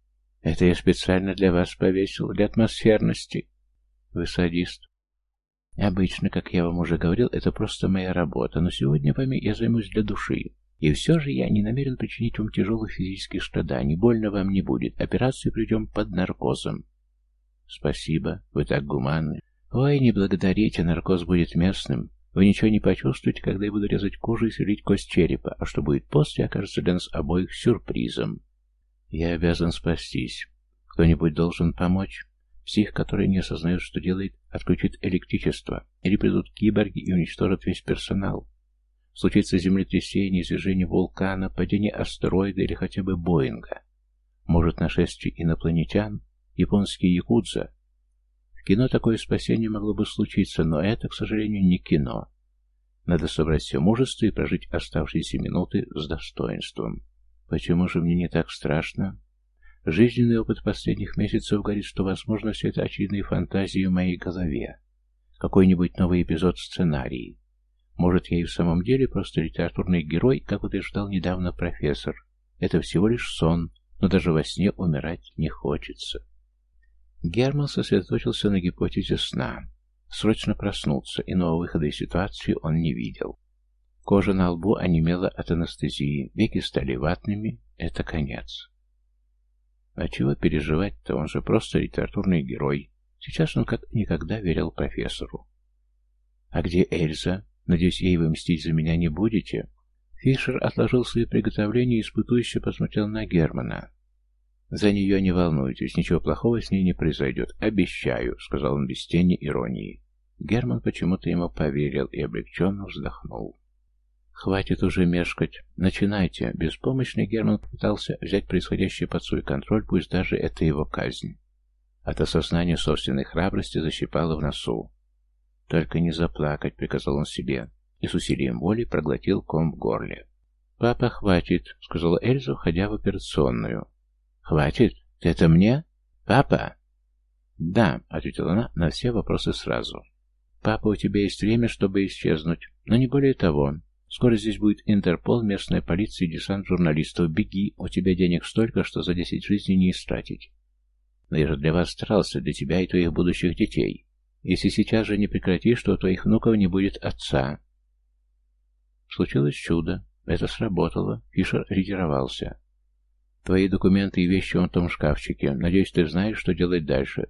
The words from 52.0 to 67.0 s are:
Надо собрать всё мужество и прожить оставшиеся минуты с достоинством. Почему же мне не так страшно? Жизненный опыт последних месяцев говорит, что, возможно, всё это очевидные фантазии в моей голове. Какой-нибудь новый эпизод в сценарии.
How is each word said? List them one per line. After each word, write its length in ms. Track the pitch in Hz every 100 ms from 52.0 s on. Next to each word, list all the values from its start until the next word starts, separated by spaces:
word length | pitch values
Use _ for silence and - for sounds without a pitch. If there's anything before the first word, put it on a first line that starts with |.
| 64 57 - _ _ _ _ _ _ _ -
Надо 200 | 85 80
собрать 360 | - 78 76
всё 180 | - 67
мужество 440 | 85 117 131 -
и 60 | 110
прожить 380 | - 71 87 -
оставшиеся 720 | 85 - 85 73 82 82 -
минуты 480 | - 87 90 101 - -
с 100 | 76
достоинством. 960 | 78 - - 62 50 - 55 55 - - _ _ _ -
Почему 400 | 85 - 87 90
же 120 | 87
мне 140 | 85
не 140 | 87 85
так 240 | 82 -
страшно? 680 | - 76 76 - - 98 104 _ _ _ _ - -
Жизненный 540 | - 82 120 120 120 117
опыт 240 | 110 110
последних 540 | 107 95 - 104 101 -
месяцев 440 | 104 110 - 104
говорит, 240 | 104 104
что, 200 | - -
возможно, 480 | 95 95 - 107 110
всё 160 | - 107
это 140 | 101
очевидные 420 | 98 - 98 101
фантазии 600 | - 95 87 98 95 98
в 60 | 95
моей 260 | 92 92 87
голове. 640 | 95 90 87 67 55 - _ _ _ _ _ -
Какой-нибудь 580 | 90 98 95 90 87 -
новый 240 | 87 90
эпизод 340 | 85 82 90 -
в 60 |
сценарии. 760 | - - 87 71